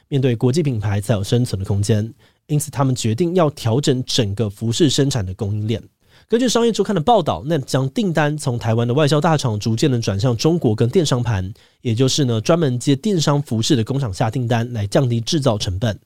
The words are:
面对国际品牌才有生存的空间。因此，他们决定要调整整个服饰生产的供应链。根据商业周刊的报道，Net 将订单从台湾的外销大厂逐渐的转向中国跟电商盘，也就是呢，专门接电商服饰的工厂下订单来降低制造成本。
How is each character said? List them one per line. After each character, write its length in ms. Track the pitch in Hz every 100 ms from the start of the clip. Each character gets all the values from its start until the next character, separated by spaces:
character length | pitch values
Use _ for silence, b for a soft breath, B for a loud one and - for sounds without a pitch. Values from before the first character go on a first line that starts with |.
| b
面 120 | 143
对 160 | 131 117
国 160 | 127
际 100 | 147
品 160 | 143 113
牌 220 | 104 101
才 140 | 101
有 100 | 107
生 200 | 98 120
存 140 | 123 98
的 60 |
空 180 | 95 101
间。 320 | 101 107 110 - b b -
因 120 | 151
此， 120 | -
他 140 | -
们 100 | 135
决 200 | 127 113
定 200 | 113 175
要 160 | 185 156
调 300 | - 120 117
整 220 | 151 127
整 300 | 127 - 104
个 140 | 101 107
服 220 | 98 113
饰 180 | 113 156
生 220 | 139 139
产 160 | 131 92
的 80 |
供 180 | 92 101
应 140 | 107 107
链。 160 | 113 - _ b b b
根 120 | 233
据 80 | 254
商 160 | 233
业 80 | 233
周 120 | 214
刊 100 | 196
的 60 | 196
报 200 | 151 226
道， 220 | 147 85
Net 180 | 127 165
将 280 | 123 135 135
订 220 | 254 202
单 260 | 160 147 151
从 200 | 147 120
台 160 | 110
湾 120 | 113 120
的 80 |
外 140 | 127 147
销 120 | 151
大 160 | 165 151
厂 220 | 127 104
逐 160 | 117
渐 160 | 113 160
的 80 | 123
转 200 | 113 98
向 160 | 131 117
中 220 | 156 170
国 160 | 131
跟 140 | 107 117
电 160 | 190
商 180 | 151 127
盘， 300 | 117 101 95 - b b
也 120 | 123
就 120 | 110 131
是 180 | 143
呢， 160 | 131 113
专 180 | 107 170
门 200 | 147 123
接 160 | 147
电 260 | 135 220 185
商 220 | 151 143
服 180 | 143 110
饰 140 | 110
的 80 | 135
工 160 | 110 131
厂 160 | 127
下 160 | 90 117
订 160 | 131 117
单 260 | 117 120
来 140 | 117 101
降 220 | 160 127
低 120 | 117
制 200 | 113 160
造 180 | 131 104
成 200 | 107 92
本。 200 | 117 98